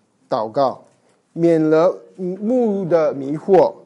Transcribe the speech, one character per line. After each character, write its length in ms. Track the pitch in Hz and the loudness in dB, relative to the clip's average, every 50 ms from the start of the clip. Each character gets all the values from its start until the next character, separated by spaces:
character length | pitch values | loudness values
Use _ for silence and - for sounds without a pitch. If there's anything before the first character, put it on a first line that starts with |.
| _ _ _ _ _ _ | _ _ _ _ _ _
祷 200 | 131 123 110 110 | -4 -4 -4 -4
告， 340 | 110 139 139 123 104 - - _ _ _ _ _ _ _ _ _ - | -2 0 0 0 -2 -4 -12 _ _ _ _ _ _ _ _ _ -4
免 280 | 165 165 170 165 160 156 156 | 0 2 2 2 2 2 2
了 280 | 156 160 170 185 - - - - _ | 2 4 4 2 0 -4 -10 -20 _
目 720 | 185 190 180 185 196 208 220 254 254 240 220 196 196 190 | -10 -8 -8 -6 -6 -4 -2 0 0 0 0 -2 -2 -2
的 280 | 156 175 165 156 147 135 | 0 0 2 2 0 -2
迷 240 | 139 135 135 151 156 | -4 -6 -8 -8 -6
惑。 360 | - - 196 170 139 - - - - | -4 0 2 2 2 2 -2 -8 -18